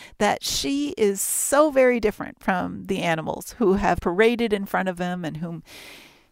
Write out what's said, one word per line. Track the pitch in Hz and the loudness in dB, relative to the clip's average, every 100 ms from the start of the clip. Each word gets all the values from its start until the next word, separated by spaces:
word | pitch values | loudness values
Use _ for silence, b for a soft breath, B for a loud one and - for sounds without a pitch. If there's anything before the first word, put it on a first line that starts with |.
| B B | B B
that | 208 - | 0 0
she | - - 277 277 294 - | -2 -4 -2 -2 -2 0
is | 202 196 | 0 0
so | - - - 277 311 | -2 -2 2 4 4
very | 269 254 240 | 6 4 4
different | 208 - - - | 0 -2 -12 -8
from | - 180 175 190 | -2 -2 -2 -6
the | 185 196 | -6 -2
animals | 170 160 156 73 - - | 0 -2 -2 -8 -8 0
who | 208 | 2
have | 196 202 170 | 4 2 0
paraded | - 175 226 240 233 | 0 4 4 4 0
in | 202 196 | -2 -2
front | 180 185 | -2 -2
of | 180 | -2
him | 180 180 | -4 -4
and | 160 151 | -6 -8
whom, | 170 165 - B B B B B B | -8 -10 -14 B B B B B B